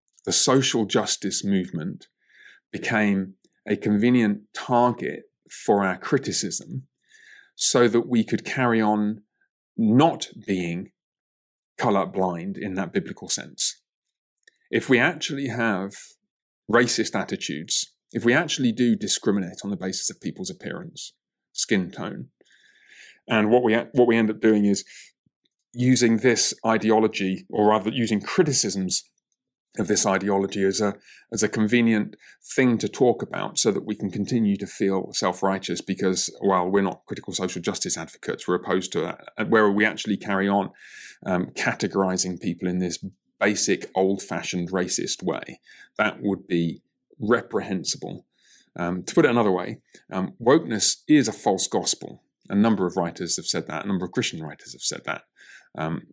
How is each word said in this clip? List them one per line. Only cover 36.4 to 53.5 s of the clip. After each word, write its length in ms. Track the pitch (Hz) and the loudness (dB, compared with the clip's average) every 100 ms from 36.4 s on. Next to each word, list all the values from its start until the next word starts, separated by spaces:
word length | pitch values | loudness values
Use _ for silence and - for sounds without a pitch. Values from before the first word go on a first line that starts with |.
well, 280 | 101 92 90 | 0 2 2
we're 120 | 101 | 0
not 240 | 95 - - | 0 -4 -12
critical 260 | - - | -12 -8
social 280 | 87 92 90 | 0 0 0
justice 360 | 92 95 - 85 | -4 -4 -4 -4
advocates, 500 | 80 - - - - | -8 -10 -6 -6 0
we're 80 | |
opposed 380 | 90 - 95 92 | 0 2 0 0
to 80 | 85 | -4
that, 480 | 85 - - - 107 | -4 -6 -14 -6 2
where 200 | 110 104 | 6 6
we 140 | 101 | 4
actually 320 | 107 82 107 95 | 2 0 -4 -4
carry 320 | - 98 98 | -2 0 2
on, 220 | 98 95 - - - - - - | 2 0 -8 -20 -20 -20 -12 -2
um, 200 | 92 - - | -2 -2 -4
categorising 840 | 123 - 95 98 95 92 92 90 | -4 -2 -2 0 0 0 -4 -4
people 280 | 87 85 90 | -6 -4 -2
in 100 | 90 | -2
this 260 | 90 82 95 _ _ - | -2 -6 -12 _ _ -2
basic 500 | 101 101 - 90 - 95 | 0 0 0 -2 -2 0
old-fashioned 720 | 95 98 - 82 - 90 85 | 0 0 -4 -8 -6 -6 -4
racist 540 | 92 87 - - - | -4 -2 -4 -4 -4
way. 340 | 90 - - - _ - - - | -4 -6 -8 -18 _ -20 -16 -2
That 240 | 104 - | -2 0
would 240 | 104 95 - | -4 -4 -2
be 360 | 87 85 - _ _ _ - | 0 0 -4 _ _ _ -10
reprehensible. 1080 | 110 117 - 104 98 95 - - - - _ _ _ _ _ - | 0 0 0 -6 -4 -4 -4 -6 -8 -12 _ _ _ _ _ -6
Um, 260 | 87 92 | -4 -4
to 120 | 85 | -2
put 100 | - | 2
it 60 | 147 | 4
another 200 | 120 104 | 4 2
way, 300 | 90 104 113 _ - - | 0 -4 -12 _ -20 -10
um, 220 | 95 95 - | -6 -6 -2
wokeness 640 | 113 160 135 107 - - - | 4 4 4 -2 0 -2 4
is 180 | 147 110 | 4 4
a 60 | |
false 340 | - 110 95 - | 0 0 0 0
gospel. 560 | 101 85 - - - _ _ - | -2 -2 -4 -6 -18 _ _ -4
A 60 | |
number 320 | 101 113 98 90 | 2 2 2 0
of 100 | 92 | 0
writers 400 | 85 - 85 - | -4 -4 -6 -4
have 100 | |
said 200 | - | -4